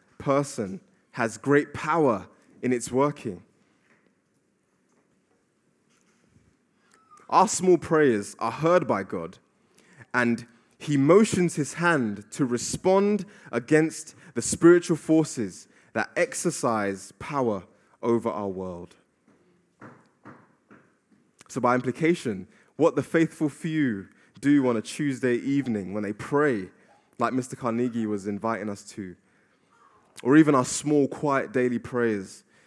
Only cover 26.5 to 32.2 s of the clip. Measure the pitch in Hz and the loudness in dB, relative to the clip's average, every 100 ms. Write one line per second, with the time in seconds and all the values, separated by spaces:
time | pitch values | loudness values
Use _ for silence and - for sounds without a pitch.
26.5 | 113 92 _ _ _ _ - 117 127 123 | 0 -6 _ _ _ _ -4 -2 -2 -6
27.5 | - 123 113 123 117 110 104 95 101 113 | -6 -4 -2 -2 -2 -4 -4 -6 -6 -4
28.5 | 110 107 98 - - 95 87 _ _ _ | -6 -6 -10 -14 -14 -14 -14 _ _ _
29.5 | _ _ _ _ _ _ - 120 147 151 | _ _ _ _ _ _ -6 4 6 6
30.5 | 139 127 - 143 151 135 - 151 135 110 | 4 0 -4 0 2 0 -2 -4 -2 -2
31.5 | 120 123 120 - 127 117 104 | -2 -2 -2 -6 -2 -2 -2